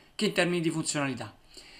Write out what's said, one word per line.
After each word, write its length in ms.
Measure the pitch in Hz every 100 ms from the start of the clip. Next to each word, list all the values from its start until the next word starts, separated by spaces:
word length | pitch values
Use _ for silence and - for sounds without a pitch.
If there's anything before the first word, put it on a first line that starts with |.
| -
che 120 | - 208
in 60 |
termini 280 | - 170 175
di 100 | 160
funzionalità. 640 | 156 151 151 139 117 110 - - - - -